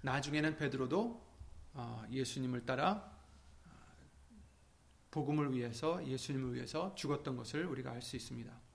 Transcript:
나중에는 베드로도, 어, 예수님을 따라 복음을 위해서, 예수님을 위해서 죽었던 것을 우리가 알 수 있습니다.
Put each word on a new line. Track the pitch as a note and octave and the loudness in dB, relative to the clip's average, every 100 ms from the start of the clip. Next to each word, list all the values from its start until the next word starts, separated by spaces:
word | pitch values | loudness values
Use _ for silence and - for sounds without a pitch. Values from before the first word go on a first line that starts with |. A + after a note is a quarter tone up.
나중에는 | C#3 C3+ C#3 D3+ D#3 D#3 | 2 2 4 4 4 4
베드로도, | D3 C3 B2+ E3 A#3 A#3+ - - - - - | 0 2 4 4 4 -2 -12 -16 -14 -12 -12
어, | C#3+ A#2 A#2 A2 | -8 -6 -6 -4
예수님을 | C3 B2+ - B2+ B2 A#2+ | 0 0 0 0 0 0
따라 | B2+ E3 G#3 - - - - - - - - - - - - - A3 - - - - - - - | 4 4 4 -4 -16 -18 -20 -20 -20 -18 -20 -20 -20 -20 -20 -20 -20 -20 -20 -20 -20 -20 -20 -6
복음을 | D#3+ C#3 D3+ C#3+ | -2 2 4 4
위해서, | B2+ A#2+ A#2 D#3+ F3+ D3+ | 2 0 0 2 2 0
예수님을 | C3 - C3+ B2+ | -2 0 0 0
위해서 | B2 A#2+ D#3 F#3 - | -2 -2 0 0 0
죽었던 | C#3+ C#3+ D3 B2+ | 0 2 2 -4
것을 | A#2 D3 F3 | -2 0 0
우리가 | C3+ B2+ | -2 -4
알 | A#2+ | -4
수 | A#2+ B2 | -4 -6
있습니다. | - A#2+ A#2 - - | -6 -6 -8 -12 -18